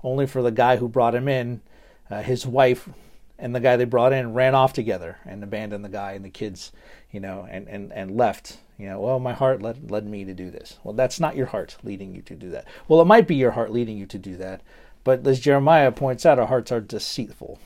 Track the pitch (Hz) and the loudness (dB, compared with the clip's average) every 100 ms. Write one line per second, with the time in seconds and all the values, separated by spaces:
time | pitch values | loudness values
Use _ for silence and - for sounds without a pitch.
0 | 127 131 139 135 120 113 123 123 123 117 | -4 -2 -2 0 0 2 4 4 0 2
1 | 117 120 135 135 120 120 - - - _ | 2 2 0 -2 -2 -8 -14 -20 -20 _
2 | - 101 113 123 131 127 131 123 - - | -14 -8 -4 -4 -2 4 4 4 -4 -20
3 | - - - - 123 120 127 123 123 120 | -20 -20 -20 -14 -8 0 4 4 4 4
4 | 123 135 123 113 131 135 131 - 110 95 | 4 2 0 2 4 6 4 2 -4 -4
5 | 85 90 - 98 101 107 107 104 101 98 | -6 -14 -16 -16 -10 -8 -8 -10 -10 -10
6 | 101 98 98 - 107 92 - - - - | -10 -10 -14 -10 -10 -12 -18 -20 -20 -20
7 | - 104 95 95 95 95 101 104 101 107 | -16 -14 -12 -12 -12 -14 -12 -14 -12 -10
8 | 95 107 117 98 - - _ - 101 98 | -6 0 0 -2 -12 -20 _ -18 -14 -8
9 | 107 131 127 120 131 131 113 120 151 104 | -4 -2 -4 0 0 0 -4 -10 -8 -8
10 | 104 104 95 92 90 - - - - 107 | -8 -10 -12 -12 -14 -16 -20 -18 -8 -2
11 | 127 - 160 139 127 - 82 - 107 95 | -2 -2 -4 -2 -4 -4 -8 -12 -12 -12
12 | 95 92 - 85 90 76 - - - 160 | -12 -16 -16 -16 -14 -14 -14 -12 4 6
13 | 170 226 226 151 123 113 110 117 113 107 | 8 8 6 4 2 2 -2 -2 -4 -6
14 | 95 104 95 90 92 95 - - - - | -12 -12 -12 -12 -12 -12 -16 -20 -20 -6
15 | - 127 135 131 147 139 139 160 135 117 | 0 2 2 2 4 4 6 6 6 2
16 | 135 123 170 135 107 127 113 120 101 107 | -2 2 4 4 4 0 0 -4 -4 -10
17 | - - 117 - - - | -8 -8 -10 -12 -18 -18